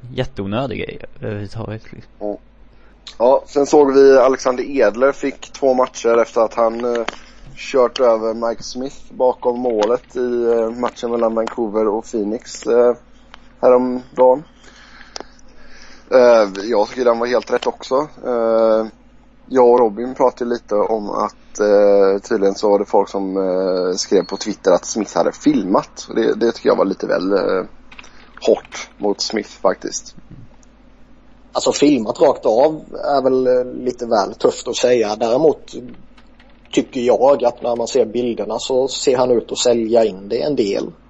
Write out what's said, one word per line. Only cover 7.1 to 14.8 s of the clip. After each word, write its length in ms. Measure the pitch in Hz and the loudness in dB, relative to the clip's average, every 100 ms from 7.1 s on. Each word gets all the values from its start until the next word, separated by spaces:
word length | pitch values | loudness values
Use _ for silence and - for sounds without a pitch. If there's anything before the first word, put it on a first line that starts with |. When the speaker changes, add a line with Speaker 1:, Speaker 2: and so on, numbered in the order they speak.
| - - - - - | -12 -20 -20 -20 -18
Speaker 2:
kört 440 | - 135 120 - | -4 2 2 2
över 500 | 127 113 113 113 117 | 2 2 0 -4 -4
Mike 140 | 110 | -6
Smith 320 | - 127 135 - - | -10 -10 -10 -12 -20
bakom 500 | 107 127 120 123 120 | -2 0 0 -4 -2
målet 560 | 127 113 104 123 - 131 | -2 0 0 -2 -4 -6
i, 280 | 123 120 120 | -4 -2 0
eh, 180 | 117 113 | 0 -2
matchen 420 | 120 120 - 120 | -4 -6 -6 -6
mellan 240 | 117 113 113 | -2 0 -2
Vancouver 520 | 113 - 113 107 110 | -4 -4 -4 0 -2
och 180 | 107 113 | -2 -6
Phoenix, 540 | 117 101 107 - - - | -6 -4 -6 -10 -12 0
eh, 280 | 117 120 120 - - - - - - | 2 2 0 -8 -20 -20 -20 -20 0
häromdagen. 840 | 127 127 127 123 123 - 127 131 160 - - - | 4 4 2 -6 -8 2 4 4 -2 -20 -20 -20